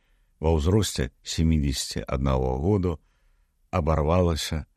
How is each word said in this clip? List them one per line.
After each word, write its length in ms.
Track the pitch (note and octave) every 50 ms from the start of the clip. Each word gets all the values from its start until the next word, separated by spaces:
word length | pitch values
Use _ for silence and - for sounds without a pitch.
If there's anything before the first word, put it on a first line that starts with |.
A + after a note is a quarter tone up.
| _ _ _ _ _ _ _ -
ва 80 | D2+ D#2 E2
ўзросце 560 | D#2 D2 E2 F#2 A2+ G2 - - - C#2 A#1+ - _ -
семідзесяці 800 | - - - E2 D#2+ E2 D#2 C#2+ C#2+ C2+ - - - - - A1
аднаго 460 | - - C2+ C2 C#2 C2 C2 C2 C2 B1+ C2
году 300 | C#2+ F2+ G#2+ G2+ F2+ F2+ E2 - _ _ _ _ _ _ _ _ _ _ _ _ _ _ -
абарвалася 920 | F#2 D#2+ D2+ D#2+ D2+ D2+ D2 E2+ F#2 F2+ E2+ E2 D2 - - - D2+ C2+ - _